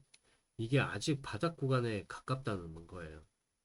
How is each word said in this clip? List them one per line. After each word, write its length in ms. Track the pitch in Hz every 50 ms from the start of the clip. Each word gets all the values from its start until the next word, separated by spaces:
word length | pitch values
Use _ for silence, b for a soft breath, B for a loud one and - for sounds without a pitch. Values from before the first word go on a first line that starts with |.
| - _ - b b b b b b _ _ -
이게 220 | 113 113 135 135
아직 420 | 104 - - 107 - - 151 135 -
바닥 340 | - - 107 - 170 165 -
구간에 480 | 143 131 131 127 120 117 110 98 87 -
가깝다는 800 | - - - - 131 135 - 123 104 92 87 82 80 82 82
거예요. 400 | 82 92 90 82 78 78 78 78 - _ _ _ _ _ _ _